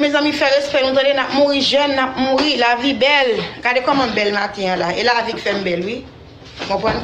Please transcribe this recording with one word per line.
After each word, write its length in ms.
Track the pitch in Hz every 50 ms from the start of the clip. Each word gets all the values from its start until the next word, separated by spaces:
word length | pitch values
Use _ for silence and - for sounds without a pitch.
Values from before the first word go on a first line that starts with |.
| 294
mezanmi, 300 | 285 285 294 294 302 285
fè 140 | - 302 277
respè, 320 | 277 285 277 - - 285 262
nou 140 | 262 262
tande 160 | 277 269 277 277
n 60 | 269 247
ap 120 | 247 -
mouri 240 | 269 285 285 285 277 262
jèn, 300 | - 262 277 294 285 277
n 60 | 269 262
ap 140 | 262 - 233
mouri, 380 | 262 269 269 269 294 302 277 240
lavi 360 | 240 233 240 240 247 277 277 214
bèl. 360 | 254 277 294 285 269 247 214 185 175 165 - - -
Gade 220 | 240 247 254 254
kòman 280 | 302 277 277 262 233 214
bèl 160 | 214 208 202 208
maten 400 | 202 202 202 - 208 190 185 185 175
la, 80 | - 170 -
e 80 | - 214
lavi 300 | 240 240 233 220 226 226
ki 80 | - -
fè 80 | 214 196
m 60 | 196 185
bèl, 220 | 180 175 170 180
wi. 140 | 202 240 262 - - - - - - - - - - - - -
Konprann? 340 | - 196 185 185 220 - 233